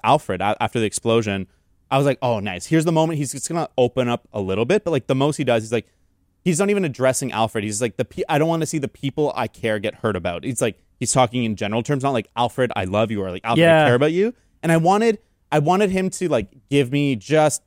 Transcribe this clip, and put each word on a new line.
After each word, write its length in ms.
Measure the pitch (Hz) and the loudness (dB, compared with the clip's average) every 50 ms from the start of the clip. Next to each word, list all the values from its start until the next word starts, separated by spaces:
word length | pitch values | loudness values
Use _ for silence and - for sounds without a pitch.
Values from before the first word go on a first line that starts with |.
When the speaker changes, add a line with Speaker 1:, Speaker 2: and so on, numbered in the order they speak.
| - | 2
Speaker 1:
Alfred 360 | 110 139 151 - - 95 90 | 2 2 2 0 -2 -4 -2
a-, 160 | 92 104 107 - | -2 -2 -2 -2
after 200 | 117 110 - 123 | -2 -2 -2 -2
the 60 | 110 | -2
explosion, 600 | 101 - - - 117 113 117 110 104 98 98 92 - _ _ _ _ _ _ _ - | -2 -2 -4 0 0 2 2 0 0 -4 -4 -6 -10 _ _ _ _ _ _ _ -2
I 60 | 131 135 | 0 2
was 80 | 143 | 2
like, 120 | 143 131 - | 2 0 0
"Oh, 180 | - 123 117 104 | -2 -2 -2 -2
nice. 260 | 98 104 90 90 - | -4 -6 -8 -8 -4
Here's 180 | - 160 160 156 | 0 0 0 2
the 80 | 175 | 2
moment. 260 | 165 160 160 165 165 143 | 2 2 0 0 -2 -4
He's 140 | 147 127 | -6 -6
just 160 | - 135 - - | -8 -8 -8 -6
gonna 200 | 165 170 156 - _ - | -4 -6 -6 -2 _ 2
open 300 | 123 120 - 131 123 120 | 2 2 2 0 -2 0
up 180 | 120 - _ _ | -2 -4 _ _
a 80 | - 110 | -8 -6
little 240 | 98 92 95 101 117 | -4 -2 -2 0 0
bit." 200 | 120 190 214 - | 2 0 0 0
But, 60 | 175 | -2
like, 140 | 160 135 - | -2 -2 -2
the 80 | - 135 | -2 0
most 220 | 131 139 151 151 | 0 0 0 0
he 80 | - 143 | 0 0
does, 180 | 120 120 113 | 0 0 0
he's 100 | 110 110 | 0 -2
like, 140 | 120 113 - _ _ _ _ _ _ _ _ _ _ _ - | -4 -4 -4 _ _ _ _ _ _ _ _ _ _ _ -2
he's 140 | 180 170 151 | 0 0 2
not 120 | 196 202 | 2 0
even 140 | 208 202 185 | 0 0 0
addressing 460 | 147 120 - 127 131 127 - 139 123 | -2 -2 0 0 0 2 0 -2 -4
Alfred. 300 | - 107 113 110 - 113 101 | -2 -2 -2 -2 -2 -4 -4
He's 160 | 107 104 104 | -4 -4 -2
like, 140 | 123 113 - | -4 -4 -2
"The 80 | - 120 | -4 -6
pe-, 180 | - - - - - | -6 -6 -8 -4 0
I 100 | 156 143 | 0 0
don't 100 | 156 165 | 2 0
wanna 180 | 165 165 160 | 0 -2 -2
see 120 | - - 156 | -4 -4 -4
the 100 | 135 123 | -6 -6
people 440 | - _ - 139 - 156 147 143 - | -8 _ -8 -6 -4 -2 -2 -2 -2
I 120 | - 120 107 | -4 -6 -6
care 300 | - - - 113 107 107 | -6 -6 -4 -2 -2 -2
get 160 | 98 107 - | -4 -6 -6
hurt 200 | - - 113 98 | -4 -2 -2 -2
about." 280 | 90 85 92 85 85 73 | -2 -4 -6 -6 -6 -6
He's 180 | 127 120 - | -6 -4 -2
like, 200 | 131 113 - _ _ _ _ - | -2 -2 -2 _ _ _ _ -8
he's 140 | 127 - | -6 0
talking 320 | - 135 127 113 117 127 120 | 2 2 2 2 2 -2 -2
in 120 | 113 107 | -2 -2
general 260 | - 110 101 107 120 | -4 -4 -4 -2 -2
terms, 200 | 117 - 147 135 127 | -2 -2 -2 -2 -2
not 80 | 139 | -2
like, 160 | 135 117 - - - | -2 -2 -4 -4 -2
"Alfred, 340 | 117 123 117 - - 127 117 - | -2 -2 -2 0 0 -2 0 -2
I 80 | 101 95 | -2 -4
love 260 | 92 95 104 113 104 | 0 0 0 0 0
you," 100 | 113 101 | -2 -4
or, 80 | 95 92 | -4 -6
like, 120 | 90 95 - | -6 -6 -4
"Alfred, 140 | 113 120 147 170 | 0 2 4 6
Speaker 2:
Yeah. 200 | 165 160 156 151 | 6 6 6 6
Speaker 1:
I 40 | 139 | 4
care 60 | 120 | 4
about 160 | 123 143 156 | 4 2 2
you." 200 | 165 180 202 233 247 _ _ _ _ _ | 2 2 0 0 -2 _ _ _ _ _
And 100 | - 170 | 0 0
I 40 | 165 165 | 2 2
wanted, 400 | 160 175 196 208 226 233 214 - _ _ _ _ _ _ | 4 4 4 4 4 2 0 0 _ _ _ _ _ _
I 60 | 147 151 | 0 2
wanted 320 | 143 156 180 190 214 190 | 2 2 2 2 2 2
him 180 | 190 190 190 185 | 0 0 -2 -2
to, 180 | - - 185 165 | -4 -4 -2 0
like, 200 | 143 117 98 - _ 131 _ - | 0 -2 -2 -4 _ _ _ 0
give 200 | 139 143 139 120 | 0 0 2 2
me 240 | 139 143 147 139 131 | 0 0 0 0 -2
just, 480 | 104 - - 151 156 151 151 - - _ | -4 -2 0 2 4 4 2 0 -2 _